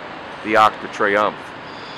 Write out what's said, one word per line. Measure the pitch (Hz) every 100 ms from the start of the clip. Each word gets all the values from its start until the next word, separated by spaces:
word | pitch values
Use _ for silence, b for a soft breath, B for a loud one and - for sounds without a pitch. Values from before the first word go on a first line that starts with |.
| - - - -
the | 104 110
Arc | 107 -
de | 101
Triomphe. | - 104 101 104 80 - - - - -